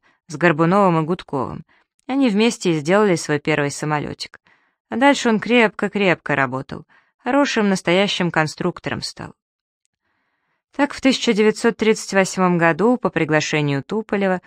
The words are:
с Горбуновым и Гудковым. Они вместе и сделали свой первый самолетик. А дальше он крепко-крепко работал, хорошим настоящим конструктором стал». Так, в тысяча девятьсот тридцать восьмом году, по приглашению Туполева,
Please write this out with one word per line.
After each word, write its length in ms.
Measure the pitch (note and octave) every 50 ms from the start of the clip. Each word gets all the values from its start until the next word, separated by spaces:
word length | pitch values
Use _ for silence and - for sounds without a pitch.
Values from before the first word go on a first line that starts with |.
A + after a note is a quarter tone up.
| - _ _ _ _ -
с 80 | D#3
Горбуновым 640 | C#3+ E3 F3 D#3 D3+ E3 E3 F#3 G#3 G3+ F3+ E3 D#3+
и 40 | D#3
Гудковым. 580 | D3+ F#3 - - - - C3+ A2+ - - - - _ _ _ _ _ _ _ _
Они 220 | - C4 C#4 C4+ B3
вместе 420 | F#3+ G#3 A3+ A#3 A3+ - - F#3
и 80 | D#3+ D#3
сделали 380 | C#3 D#3+ F#3+ G#3 G#3+ G3+ F3
свой 240 | D#3 - - D3+ D3
первый 300 | - D#3 D3+ D3 C#3+ C#3+
самолетик. 680 | - - D3+ D3+ D3+ D3 - - D3 - - - - - _ _ _ _ _ _ _ _ _ _
А 60 | A3
дальше 320 | A3+ C4+ C#4+ C4 - - A#3+
он 120 | A3 G3+
крепко-крепко 960 | - G3 A#3+ B3 A3+ G#3 - - G#3+ G3 - G3+ G3+ F#3 D#3 - _ - D3
работал, 500 | C3+ C3+ B2 C3 C3 C3+ - - - D3+ _ _ _ _ _ _
хорошим 520 | _ _ B3 C4 C#4+ C#4+ - - A#3 G#3 G3+
настоящим 640 | F#3+ F3+ - E3+ F3 F#3+ G3+ G3 - - F3+ E3+
конструктором 720 | - E3 D#3 D3 - - - F3 D#3+ - - C3+ A#2+ G#2+
стал». 320 | - - - - A2+ - - _ _ _ _ _ _ _ _ _ _ _ _ _ _ _ _ _ _ _ _ _ _ _ _ _ _ _ _
Так, 160 | - C#4+ C#4
в 80 | - -
тысяча 320 | - C4+ A#3+ - - A#3+
девятьсот 460 | G#3+ G3+ G#3+ G#3+ G#3+ - - A#3 A3 -
тридцать 340 | G#3+ A3 A3 - - -
восьмом 460 | G3 G3 F#3+ - - F#3+ F#3 F3+ F3 E3
году, 400 | E3+ E3 D#3+ D3+ G3 A#3+ B3+ A#3
по 100 | - F3+
приглашению 720 | - E3 D#3+ D3 D#3 D3+ D3 - - D3+ D3 C#3+ C#3 C#3
Туполева, 600 | - - G3 A3 G#3+ - A3+ G3+ G3 F#3+ F#3 F3+ -